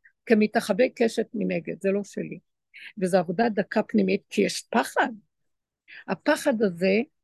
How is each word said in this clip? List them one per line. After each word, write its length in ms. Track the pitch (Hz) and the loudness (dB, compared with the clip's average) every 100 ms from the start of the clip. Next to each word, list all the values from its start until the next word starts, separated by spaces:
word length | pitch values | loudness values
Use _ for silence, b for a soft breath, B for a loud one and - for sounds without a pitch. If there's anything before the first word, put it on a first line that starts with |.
| b _ - | b _ 2
כמתחבא 580 | 220 214 226 - 196 254 - | 4 4 0 -2 0 0 2
קשת 300 | 233 233 214 | -2 0 -6
מנגד, 480 | 220 185 180 165 165 | -4 -2 -4 -6 -6
זה 80 | 196 | -2
לא 140 | 196 | -2
שלי. 340 | 196 - 156 170 _ _ _ B B - | -4 -10 -10 -12 _ _ _ B B -6
וזו 200 | 185 185 | 0 0
עבודה 300 | 170 175 233 | 0 0 0
דקה 340 | 208 185 226 | 0 -2 -2
פנימית, 400 | 196 220 190 196 - | 0 0 2 0 -4
כי 120 | - | -2
יש 200 | 185 - - | 0 -2 -2
פחד. 380 | 226 269 - 269 220 _ _ _ _ _ _ _ B - | -2 0 0 -2 -2 _ _ _ _ _ _ _ B -8
הפחד 540 | 190 - 294 302 226 | -4 0 0 2 0
הזה, 380 | 214 170 190 196 269 _ | 0 0 0 2 -2 _